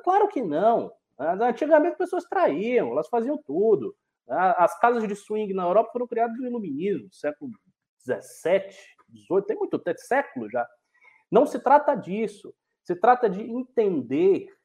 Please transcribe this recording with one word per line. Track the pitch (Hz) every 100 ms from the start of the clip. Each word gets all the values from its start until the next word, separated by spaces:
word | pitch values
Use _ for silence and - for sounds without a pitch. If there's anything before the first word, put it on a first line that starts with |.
Claro | - 392 415
que | 302
não. | 196 147 214 220 101 - _ -
Antigamente | 151 185 240 240 302 311 339
as | -
pessoas | 359 359 -
traíam, | 381 311 147 220 247 131
elas | 127 156
faziam | 240 233 302
tudo. | - 151 220 196 101 - _ _ -
As | 143 185 175 170 -
casas | 240 240 214
de | 196
swing | - 214 214
na | 190
Europa | 175 196 233
foram | 240 247
criadas | 226 233 226
no | 254
iluminismo, | 240 190 139 196 170 98
século | _ 147 147 135 107 _ _ _ _
dezessete, | 123 113 - - 156 190 190 - - _ _
dezoito, | 110 - 190 196
tem | -
muito | 175 -
tempo, | - 170
século | - 262 277 - 107
já. | 120 117 _ _ _ _ _ _
Não | 208
se | 285 269
trata | 277 294 294 247
disso. | 160 202 220 - - - _ _
Se | -
trata | 175 240 240 233
de | 185
entender | 226 240 254 - 202 160 117 139 190 175 - _